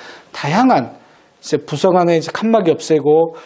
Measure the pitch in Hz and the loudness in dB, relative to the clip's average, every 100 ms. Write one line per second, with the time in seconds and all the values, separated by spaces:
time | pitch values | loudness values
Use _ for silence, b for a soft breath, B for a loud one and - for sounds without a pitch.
0 | B B B - 143 185 254 170 117 - | B B B -10 -4 0 2 2 -2 -12
1 | b b b b - 147 - 143 190 185 | b b b b -6 -6 -6 -2 0 2
2 | 170 165 - - 220 226 175 143 - 156 | 2 0 -2 -6 0 0 2 -2 0 0
3 | 147 156 165 B | 2 2 2 B